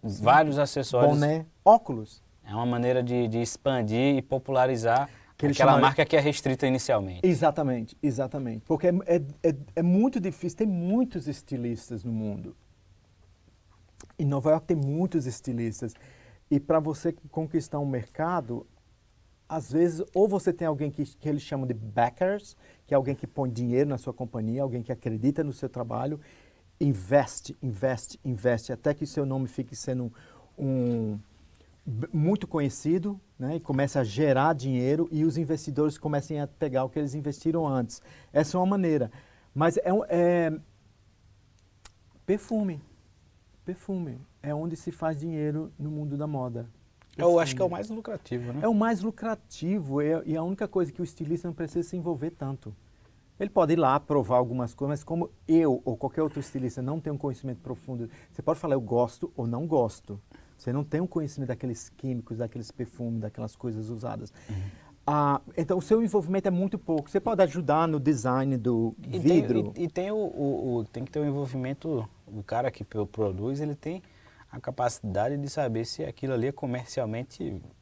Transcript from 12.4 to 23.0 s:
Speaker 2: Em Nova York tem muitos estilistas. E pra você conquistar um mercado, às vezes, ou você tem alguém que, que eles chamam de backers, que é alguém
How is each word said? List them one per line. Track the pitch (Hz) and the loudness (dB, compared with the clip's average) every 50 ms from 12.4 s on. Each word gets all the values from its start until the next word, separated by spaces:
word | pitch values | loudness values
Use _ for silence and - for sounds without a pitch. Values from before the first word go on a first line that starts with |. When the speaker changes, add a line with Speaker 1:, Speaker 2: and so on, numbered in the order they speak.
| - - - _ _ _ _ _ _ _ - _ _ _ _ _ _ _ _ _ _ - _ _ _ _ _ _ _ _ _ _ - - - _ | -10 -12 -16 _ _ _ _ _ _ _ -20 _ _ _ _ _ _ _ _ _ _ -20 _ _ _ _ _ _ _ _ _ _ -20 -20 -6 _
Speaker 2:
Em | 156 | 0
Nova | 139 139 139 123 156 | 0 0 2 4 4
York | 156 160 160 | 4 4 4
tem | - 180 | 0 0
muitos | 156 139 135 143 160 180 185 - 165 135 | 0 2 0 0 0 0 0 0 0 -2
estilistas. | 127 113 - - - 117 117 117 113 110 - - 113 - - - - - - - - - _ _ _ | -2 -6 -6 -6 -6 -4 -2 -2 -4 -4 -6 -8 -10 -10 -12 -20 -20 -20 -20 -20 -20 -20 _ _ _
E | 147 143 | 0 0
pra | - - 160 160 | 2 4 2 2
você | 151 151 156 - - 170 165 - - 143 | 2 0 -6 -2 -2 -4 -4 -4 -14 -8
conquistar | - 160 160 151 160 165 151 - - 147 | -6 -6 -6 -2 -2 -2 -2 -2 -4 -4
um | 143 | -2
mercado, | 139 131 123 110 - - - 156 170 180 175 135 110 120 117 - _ _ _ _ _ _ _ _ _ _ _ _ _ _ _ _ _ | -2 -2 -4 -6 -8 -6 -4 -2 -2 -2 -2 -2 -4 -8 -8 -8 _ _ _ _ _ _ _ _ _ _ _ _ _ _ _ _ _
às | 156 160 - - 131 | -8 -8 -6 -2 2
vezes, | 160 170 175 160 160 180 - - | 4 4 4 2 -2 -6 -2 4
ou | 180 202 220 | 4 4 4
você | 190 190 - 196 175 | 4 2 0 0 0
tem | 175 175 160 | 0 0 -2
alguém | 156 131 151 147 | 0 0 -2 -4
que, | 143 - 147 - - | -2 -4 -6 -6 -6
que | _ - 151 | _ -4 -4
eles | 143 147 - | -4 -4 -4
chamam | - 151 139 143 | -6 -6 -4 -2
de | 127 120 | -4 -4
backers, | 107 107 110 101 120 117 120 - - 185 185 202 208 202 - - _ - - - _ _ | -6 -6 -4 2 2 2 2 2 0 0 0 0 -2 -6 -12 -20 _ -20 -20 -20 _ _
que | - 151 | 0 2
é | |
alguém | 139 | 2